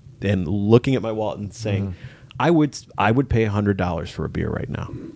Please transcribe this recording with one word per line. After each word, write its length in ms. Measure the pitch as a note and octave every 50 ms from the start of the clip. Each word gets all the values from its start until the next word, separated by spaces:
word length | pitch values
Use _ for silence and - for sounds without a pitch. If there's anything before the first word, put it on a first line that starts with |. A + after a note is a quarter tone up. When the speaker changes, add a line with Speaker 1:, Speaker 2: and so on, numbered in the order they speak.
| - - - -
Speaker 1:
and 260 | - G2 G#2 F#2+ F2 D2
looking 460 | G2+ G2+ G2+ G#2 A2+ A#2+ - C3+ C3
at 80 | A2+
my 100 | F#2 A2+
wallet 260 | A2 G#2+ A2 G#2 - G2
and 140 | G2+ G2 -
saying, 280 | - A2 G#2+ G2+ G2 G2 F#2+
Speaker 2:
Mm-hmm. 60 | F2+ - - - - - - - - -
Speaker 1:
"I 100 | B2 D#3+
would, 280 | F3 D#3 D3+ C#3+ - - - - - -
I 120 | G2+ G#2+
would 160 | A2+ C3+ C3+ -
pay 160 | - A2+ A2+
a 60 | G#2+
hundred 260 | G2+ G#2 G#2 G2+ G2+
dollars 340 | F#2+ F2+ F2+ E2+ E2 - -
for 140 | - - D2+
a 40 | -
beer 200 | D#2+ D#2+ D#2+ D#2
right 180 | D#2 - - -
now, 200 | - - - - - - - - -